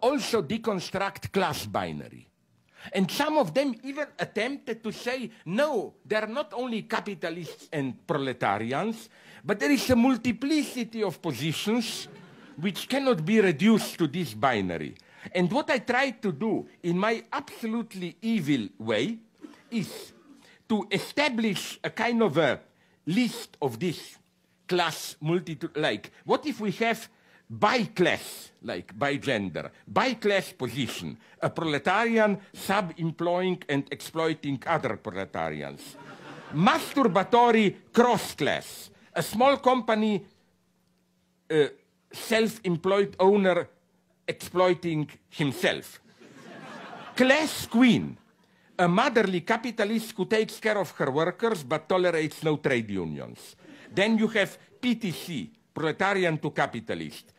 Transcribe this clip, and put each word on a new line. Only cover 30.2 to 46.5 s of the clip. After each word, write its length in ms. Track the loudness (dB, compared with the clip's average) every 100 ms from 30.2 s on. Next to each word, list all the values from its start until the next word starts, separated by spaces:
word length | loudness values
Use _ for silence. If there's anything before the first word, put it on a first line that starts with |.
| 0 0 -2
position, 640 | -6 -6 -4 -4 -4 -8 -10 -16 -4
a 80 | -4
proletarian 920 | -2 -2 -2 0 2 2 2 2 0 -6
sub-employing 1080 | -12 -2 -2 -2 -4 -6 -2 0 0 0 -2 -2
and 140 | -4 -2
exploiting 720 | -8 -8 -2 -2 -2 -4 -4 0
other 320 | 0 0 -4
proletarians, 960 | -8 -8 -6 -4 -4 -4 -8 -12 -16 -20 -20 -18
<laughs> 300 | -18 -18 -8
masturbatory 1400 | 2 4 2 0 2 4 4 4 6 6 6 4 2 -4
cross 400 | 4 4 4 0 -2
class, 540 | 0 0 -4 -16 -18 -20 _
a 80 | -6
small 360 | -4 2 4 6
company, 680 | 4 2 2 2 2 0 -2 _ _ _ _ _ _ _ _ _ _ _ -2
uh, 160 | 2 2 0 _ _ _
self-employed 1040 | -12 -2 2 2 0 -2 0 2 2 2 4
owner 480 | 6 6 4 2 0 _ _ _ _ _ -10
exploiting 840 | -10 -4 2 4 4 0 -2 -2 -8 _
himself, 680 | -2 -2 0 0 -2 -6 -20 _ _ -20 -20 -20